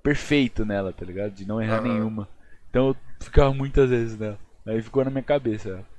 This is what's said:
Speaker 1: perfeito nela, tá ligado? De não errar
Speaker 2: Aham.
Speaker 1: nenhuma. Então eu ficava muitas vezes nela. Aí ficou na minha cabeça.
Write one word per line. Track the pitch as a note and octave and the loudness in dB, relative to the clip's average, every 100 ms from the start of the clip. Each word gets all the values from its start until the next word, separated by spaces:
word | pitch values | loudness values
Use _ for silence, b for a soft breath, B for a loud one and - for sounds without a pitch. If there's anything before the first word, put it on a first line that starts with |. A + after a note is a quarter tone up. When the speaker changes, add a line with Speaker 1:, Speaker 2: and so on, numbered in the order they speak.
Speaker 1:
perfeito | C#3+ C#3+ - D3 B2 - | 0 0 2 2 4 0
nela, | G#2+ G2+ F#2+ | 0 0 -2
tá | - | -6
ligado? | F2+ F2+ G#2 | -10 -6 -6
De | G2+ | -6
não | F#2+ A2 | -6 -2
errar | A2+ A2+ | 0 0
Speaker 2:
Aham. | |
Speaker 1:
nenhuma. | A#2+ A2 A2 A2 G2+ - b b - | 0 0 -2 -4 -10 -14 b b -2
Então | B2 C3+ | 2 2
eu | C3+ - - | 0 -6 -10
ficava | - - C#3 | 4 6 6
muitas | C3+ C3+ C#3+ C3+ | 2 0 4 4
vezes | A#2+ A2+ G#2+ | 4 0 -4
nela. | G#2+ G#2 - - | -8 -8 -14 -16
Aí | - A2+ | -4 -4
ficou | A2 C3+ | 0 0
na | C3 | 0
minha | C3+ | -2
cabeça. | B2+ D3 B2 G#2+ G2+ F#2 G2 | 0 0 0 -4 -6 -10 -14